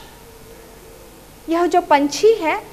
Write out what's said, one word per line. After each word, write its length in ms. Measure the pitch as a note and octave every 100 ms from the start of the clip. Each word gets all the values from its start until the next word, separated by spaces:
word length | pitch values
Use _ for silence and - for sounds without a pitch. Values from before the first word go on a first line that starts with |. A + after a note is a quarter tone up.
| - - - - - - - - - - - - - - -
यह 160 | E4 F4
जो 160 | F4
पंछी 520 | F4 D4 C#4+ - G#4
है 340 | A4 D#4+ F#4+ -